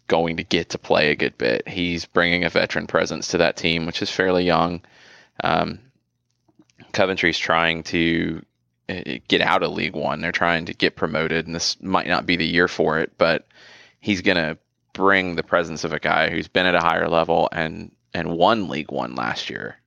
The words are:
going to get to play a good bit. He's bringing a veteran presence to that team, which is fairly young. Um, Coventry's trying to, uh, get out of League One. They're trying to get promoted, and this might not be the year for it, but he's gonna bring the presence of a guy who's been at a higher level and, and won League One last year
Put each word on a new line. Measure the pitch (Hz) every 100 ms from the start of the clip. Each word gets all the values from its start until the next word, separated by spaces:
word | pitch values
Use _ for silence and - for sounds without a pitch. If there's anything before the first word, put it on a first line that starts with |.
| -
going | 85 85 82
to |
get | 85 85 -
to | -
play | - 82 76
a | 71
good | 64 -
bit. | 60 58 -
He's | 92 87 85 -
bringing | 90 85 87
a | 85
veteran | 87 87 - 87
presence | 82 90 80 -
to | 85
that | 82 -
team, | 85 82
which | 82 -
is | 101
fairly | - 92 90
young. | 90 82 85 87 - _ - - _ -
Um, | 87 85 82 98 - _ _ _ _ _ _ _ _ _ -
Coventry's | - 95 92 87 -
trying | - 82 82 82
to, | - 87 82 82 82 80 - _ _ _ -
uh, | 92 - 62 -
get | 85
out | 80 92
of | 82
League | 85 78 78
One. | 69 78
They're | 85
trying | - 85 82
to | 87
get | - - -
promoted, | 85 80 80 82
and | 80
this | 85 - -
might | 95 90 -
not | 87
be | 92 85
the | 82
year | 85 90
for | - 80 80
it, | - -
but | 82 80 - _ - - - _
he's | 107 92
gonna | 98 90 78 82 _ _ _
bring | - 95 95 90 82
the |
presence | - 87 82 80
of | 82
a | 76
guy | 80 82 80
who's | 85 85
been | 92
at | 90
a | 87
higher | 82 85 85
level | 82 82 82 78
and, | - 80 85 87 _ _
and | 90 82
won | 82 95 113 85
League | 78 -
One | 69 62
last | 62 58 - -
year | - 52 -